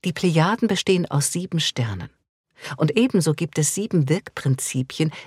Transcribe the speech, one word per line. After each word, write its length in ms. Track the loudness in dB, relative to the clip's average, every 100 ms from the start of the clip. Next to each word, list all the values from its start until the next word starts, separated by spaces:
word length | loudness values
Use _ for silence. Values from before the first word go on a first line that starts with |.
Die 80 | -6
Plejaden 560 | 0 2 4 4 4 0
bestehen 420 | 2 2 2 2
aus 220 | 0 0
sieben 280 | -2 -2 -2
Sternen. 500 | -2 -2 -2 -4 -10 _ _ _ _ _ -12 0
Und 200 | 0 2
ebenso 380 | 0 2 0
gibt 240 | -2 -4 -2
es 160 | -2
sieben 340 | -2 -2 0 0
Wirkprinzipien, 1040 | -2 -4 -6 -2 -2 -2 -4 -4 -4 -4 -4